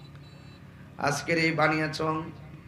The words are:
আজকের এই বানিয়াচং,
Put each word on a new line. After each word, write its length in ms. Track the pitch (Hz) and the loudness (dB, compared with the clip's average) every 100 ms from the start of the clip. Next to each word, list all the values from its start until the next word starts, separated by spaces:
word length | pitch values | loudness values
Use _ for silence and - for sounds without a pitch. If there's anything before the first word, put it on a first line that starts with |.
| - - - - - - - - - - | -16 -16 -16 -18 -18 -18 -18 -18 -14 -2
আজকের 400 | 135 151 - 165 | 0 2 2 4
এই 140 | 160 | 4
বানিয়াচং, 680 | 156 151 156 156 147 156 160 170 - - - | 6 6 6 2 0 0 0 -2 -8 -14 -16